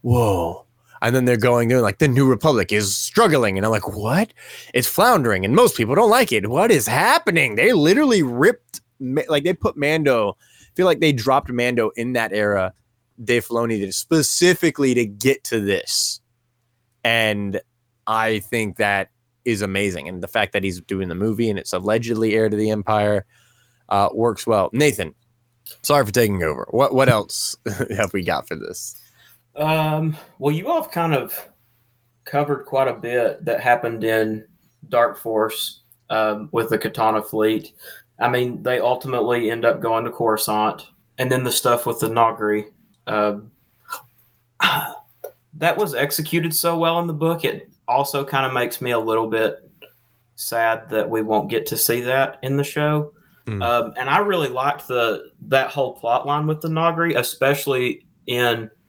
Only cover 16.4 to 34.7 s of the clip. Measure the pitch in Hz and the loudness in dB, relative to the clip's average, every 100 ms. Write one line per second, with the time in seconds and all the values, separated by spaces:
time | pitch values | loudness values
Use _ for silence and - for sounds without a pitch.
16.4 | _ _ _ _ _ _ 117 117 110 104 | _ _ _ _ _ _ 0 2 2 0
17.4 | 101 95 - _ _ _ - 110 110 110 | -4 -6 -8 _ _ _ -4 -2 0 -2
18.4 | - 120 107 90 104 101 95 _ _ _ | -4 -4 -4 -2 -2 0 -4 _ _ _
19.4 | - 110 101 95 101 87 73 92 87 110 | -4 -2 -2 -2 -2 -4 -10 -12 -6 -2
20.4 | 104 104 95 90 - 95 92 85 107 107 | -2 -2 -4 -6 -6 -6 -4 -4 -4 -2
21.4 | 117 98 - 92 95 110 117 113 110 107 | -2 -2 -4 -6 0 -2 -2 -2 0 2
22.4 | 110 104 107 107 98 107 104 104 - _ | 2 0 0 -2 0 0 2 0 -4 _
23.4 | _ _ _ _ _ 98 101 - 117 104 | _ _ _ _ _ 0 0 2 0 0
24.4 | - 110 92 117 147 135 82 - _ _ | 0 2 2 2 2 2 -6 -10 _ _
25.4 | _ _ - - - 143 110 107 113 98 | _ _ -20 -10 2 4 4 2 2 2
26.4 | 80 69 - 117 139 131 131 113 101 - | -2 -2 -4 0 2 4 4 4 2 -6
27.4 | - - - 101 127 98 104 101 87 80 | -8 -8 -8 -6 -6 -2 -2 -2 -2 -2
28.4 | - 80 50 - - - _ _ _ _ | -4 -10 -10 -12 -14 -16 _ _ _ _
29.4 | _ - 151 160 156 156 160 151 - _ | _ -4 0 0 0 0 -2 -4 -12 _
30.4 | 139 156 208 330 - - 165 143 110 - | -2 0 0 -2 -2 -4 0 0 -2 -12
31.4 | - _ _ _ _ _ _ _ - 143 | -14 _ _ _ _ _ _ _ -6 -2
32.4 | 147 139 - 135 131 113 117 123 117 - | 0 -2 -2 0 0 -2 -2 0 0 -2
33.4 | - 117 123 120 117 113 113 110 110 107 | -4 -2 2 2 0 -4 0 2 0 -2
34.4 | - _ _ | -10 _ _